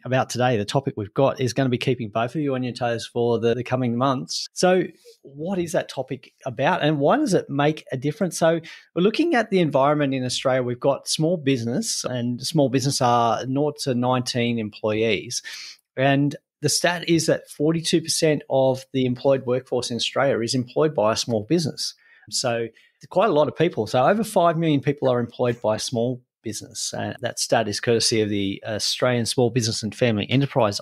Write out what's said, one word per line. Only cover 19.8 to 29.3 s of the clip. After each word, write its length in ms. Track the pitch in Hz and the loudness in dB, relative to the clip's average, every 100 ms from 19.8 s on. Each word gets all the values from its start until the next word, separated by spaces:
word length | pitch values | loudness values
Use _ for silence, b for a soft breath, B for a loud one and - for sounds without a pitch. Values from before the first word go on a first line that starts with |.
| - | -2
in 60 | 117 | -4
Australia 420 | - - 135 107 | -4 0 0 2
is 160 | 113 131 | 0 -2
employed 400 | 123 - 156 143 | -2 0 0 2
by 180 | 107 | 2
a 40 | 110 | 2
small 260 | - 113 | 0 -2
business. 500 | 104 170 151 - - - b b b | 0 -2 -2 -6 -10 -10 b b b
So 380 | 110 127 117 117 - b b - | -4 -2 -2 -4 -10 b b -4
quite 200 | 175 214 | 0 2
a 40 | |
lot 140 | 147 147 | 4 2
of 80 | - | 2
people. 300 | 170 175 107 | 0 0 -2
So 180 | 127 | 2
over 200 | 139 208 | 4 2
five 340 | 220 196 170 165 | 2 2 2 2
million 240 | 165 143 | 2 2
people 260 | 127 143 131 | 0 0 0
are 120 | 123 | 0
employed 420 | 117 - 123 120 | -2 -2 -2 0
by 140 | 107 107 | 0 -2
a 40 | |
small 440 | - 117 120 127 _ _ | -2 -2 -2 -4 _ _
business. 500 | 113 107 - 101 - | -10 -10 -12 -10 -8
Uh, 220 | 113 110 - | -6 -8 -6
that 160 | 117 - | -8 -6
stat 300 | - 123 107 | -2 0 0
is 120 | 104 | -2
courtesy 400 | - 117 - 113 | 0 2 2 0
of 80 | 107 | 0
the 340 | 104 98 98 117 | 0 -2 -4 -6
Australian 640 | 107 - - 127 120 | -4 -4 0 0 0
Small 240 | 113 | 0